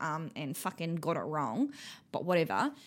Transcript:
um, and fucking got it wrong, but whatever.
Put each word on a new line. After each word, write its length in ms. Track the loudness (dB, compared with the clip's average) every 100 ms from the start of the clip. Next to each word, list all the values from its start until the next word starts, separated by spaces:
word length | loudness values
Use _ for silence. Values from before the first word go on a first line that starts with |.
um, 300 | -2 -2 -4 -6
and 220 | -6 -4
fucking 380 | -4 -4 -2 0
got 200 | 0 0
it 40 |
wrong, 520 | 0 0 0 2 0 -2 -14 -16 -6
but 140 | -4 4
whatever. 480 | 4 4 4 2 -2